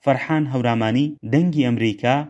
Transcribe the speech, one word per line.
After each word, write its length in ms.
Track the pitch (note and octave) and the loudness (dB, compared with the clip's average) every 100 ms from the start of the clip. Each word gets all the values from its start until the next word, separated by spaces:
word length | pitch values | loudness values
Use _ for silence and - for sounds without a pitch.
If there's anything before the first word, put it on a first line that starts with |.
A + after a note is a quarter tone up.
فەرحان 400 | - C3 - D#3+ D3 | 0 -2 0 -2 0
هەورامانی، 560 | C3 A#2+ A#2 A2 A#2+ D3 D3 A2 | -2 0 0 0 0 -2 -4 0
دەنگی 340 | C3+ F3+ D3+ B2+ | 2 2 0 0
ئەمریکا 500 | A#2 A2+ G#2 A#2+ C#3 | 0 0 0 0 0